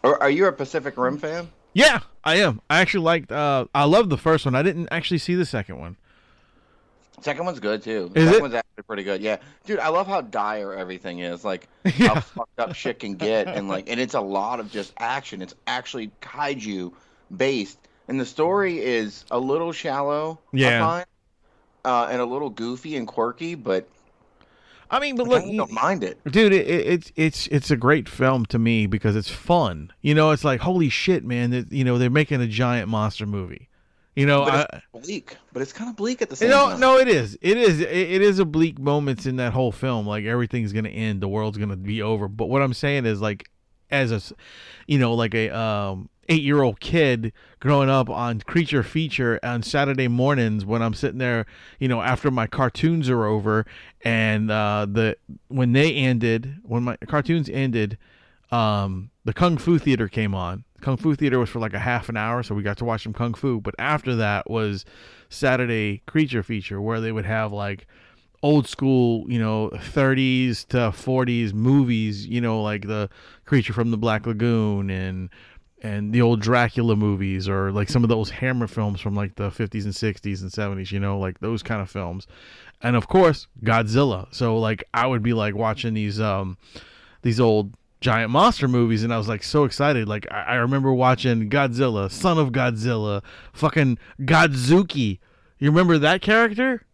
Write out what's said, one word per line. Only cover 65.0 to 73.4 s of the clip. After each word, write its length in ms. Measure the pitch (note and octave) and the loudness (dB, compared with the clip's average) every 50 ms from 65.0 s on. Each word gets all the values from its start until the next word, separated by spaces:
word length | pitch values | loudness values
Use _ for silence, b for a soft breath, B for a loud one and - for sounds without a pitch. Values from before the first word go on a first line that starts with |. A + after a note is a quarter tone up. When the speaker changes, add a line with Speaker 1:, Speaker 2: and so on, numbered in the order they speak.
| B B B B B B | B B B B B B
Speaker 2:
Saturday 720 | - - - C3+ B2+ B2+ B2 A#2 A#2 A2 G#2+ G#2 G2+ - _ | -10 -2 0 2 2 2 0 0 -2 -2 -2 -2 -4 -6 _
Creature 360 | - - D#3 D#3 C#3 B2+ A#2 G2 | -2 0 0 0 2 0 -4 -4
Feature, 380 | - A#2 G#2 F#2+ - G2+ G2 | -2 -6 -6 -6 -8 -8 -6
where 200 | G2+ A2 A2+ A2+ | -4 -4 -4 -4
they 120 | A2+ A2+ A2 | -4 -4 -4
would 120 | A2 G#2 | -4 -2
have, 260 | G#2 A2 A2 A2 G#2+ G#2 | -2 -2 -2 -2 -4 -4
like, 340 | G#2 G2+ G2+ G2+ F#2+ - b b b b b b b b b b _ - | -6 -6 -6 -8 -10 -12 b b b b b b b b b b _ 2
old 260 | C#3+ D3+ D3+ B2+ - | 4 4 4 2 0
school, 560 | - - C#3 C3+ C3+ B2+ B2 A#2+ A#2 A2 - - | -4 -2 0 4 4 4 4 4 2 0 -2 -2
you 100 | B2 A#2 | -2 0
know, 320 | A2+ A2 A2 A2 A2 G#2 - G#2 | 0 0 0 -2 -2 -4 -6 -8
thirties 840 | - - - D3+ C#3 C3+ C3+ C3 C3+ C3 B2+ B2+ B2+ B2+ A#2 - - | -12 -6 -2 2 2 2 2 2 2 2 2 2 2 0 -2 -4 -6
to 260 | _ - B2 A#2+ A2 G2 | _ 0 2 2 2 -2
forties 600 | - - - C3 B2+ B2+ B2 A#2+ A#2 A#2 G#2+ G2 | -4 -4 -2 0 0 0 0 0 0 -2 -2 -2
movies, 720 | G#2+ A2 B2+ C3+ C#3+ C3+ B2 A#2+ A2 A2 G#2+ G#2 G2+ G2+ | 0 2 4 6 6 6 4 2 0 0 -2 -4 -6 -8
you 140 | - A2+ A#2+ | -6 -4 -2
know, 220 | A#2+ A#2 A2 A2 G#2+ | -2 0 -2 -2 -2
like 240 | G#2+ G#2 G#2 G2 | -2 -4 -4 -4
the 220 | G2+ A2 G#2+ G#2 G2+ B B B B B B | -4 -4 -4 -4 -6 B B B B B B